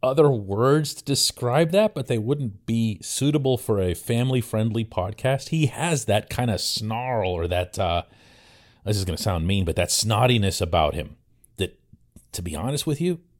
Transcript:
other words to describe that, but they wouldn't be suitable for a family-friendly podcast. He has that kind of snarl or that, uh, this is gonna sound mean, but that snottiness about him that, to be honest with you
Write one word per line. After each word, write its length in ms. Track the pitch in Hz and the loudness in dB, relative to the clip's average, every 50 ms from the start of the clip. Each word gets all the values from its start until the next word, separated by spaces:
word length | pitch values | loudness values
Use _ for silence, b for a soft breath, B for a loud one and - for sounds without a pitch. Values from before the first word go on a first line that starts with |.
| - | 0
other 280 | 127 135 147 147 147 | 0 4 6 6 4
words 640 | 135 113 101 95 98 104 120 135 143 156 151 143 - | 4 2 -2 -4 0 2 4 4 4 4 2 -2 -6
to 100 | - - | -10 -4
describe 640 | - 143 139 - - - - 123 123 120 147 170 160 170 | -2 0 0 0 -2 -2 -2 -4 0 2 2 2 4 4
that, 220 | 196 214 - - | 2 2 2 0
but 120 | - 131 | -4 -4
they 120 | - 127 113 | -2 -2 -2
wouldn't 480 | 104 113 143 147 139 117 95 - _ | 0 -2 -2 -2 -2 -6 -8 -8 _
be 320 | - 113 117 113 110 104 - - | -2 0 2 2 0 -2 -4 -8
suitable 540 | - - - 135 143 147 156 135 135 127 | -8 -4 0 0 2 2 2 2 2 0
for 240 | 117 - - 110 98 | 0 0 0 0 2
a 140 | 95 90 87 | 2 0 0
family-friendly 920 | - - - 120 117 123 131 131 127 113 - - 110 110 113 107 117 113 | -2 -2 -2 0 0 2 2 0 0 -2 0 -2 0 0 0 0 -2 -4
podcast. 640 | 110 - - 90 92 104 - - 131 135 135 - - | -2 -2 -4 -4 -4 -6 -4 0 0 0 0 -2 -2
He 160 | - 160 151 | 0 2 2
has 400 | 135 - - 143 175 165 139 - | 2 0 -2 -2 0 0 -2 0
that 220 | - 101 107 107 - | 0 0 0 0 -2
kind 200 | - - 123 120 | -4 -2 0 0
of 100 | 104 90 | 0 -2
snarl 720 | - - - - 104 107 110 117 123 127 127 113 98 92 | -2 -4 -4 -4 -4 -4 -6 -4 -4 -2 -2 0 0 0
or 160 | 90 85 82 | 0 -2 -2
that, 320 | 87 87 87 90 - - - | 0 0 0 -2 -2 -2 -2
uh, 260 | 98 87 85 85 - b b b b b b b b b b b b b b b b | 0 2 2 0 -2 b b b b b b b b b b b b b b b b
this 120 | 98 107 | -2 -2
is 80 | 104 95 | 0 0
gonna 140 | 92 82 73 | -2 -4 -2
sound 280 | - 107 92 85 80 | -2 0 0 0 0
mean, 180 | 87 98 101 95 | 0 2 2 0
but 120 | 82 78 | 0 0
that 120 | - 87 - | 0 0 0
snottiness 680 | - - - 110 113 104 123 127 123 113 101 98 92 - | 0 -2 0 0 2 2 4 4 4 4 2 0 0 -2
about 340 | 98 82 82 87 78 73 73 | -4 0 2 2 2 2 0
him 220 | 80 78 - - _ _ _ _ _ _ _ _ - | -2 -8 -8 -12 _ _ _ _ _ _ _ _ -6
that, 200 | 95 90 - _ _ _ - _ _ _ _ - _ _ - | -6 -6 -6 _ _ _ -20 _ _ _ _ -20 _ _ -12
to 100 | - 87 | -10 -8
be 140 | 90 78 | -6 -6
honest 300 | 76 90 127 143 143 - | -4 -4 -4 -4 -4 -2
with 140 | 160 147 139 | -2 -2 0
you 200 | 165 180 175 165 _ _ _ | 0 -2 -2 -4 _ _ _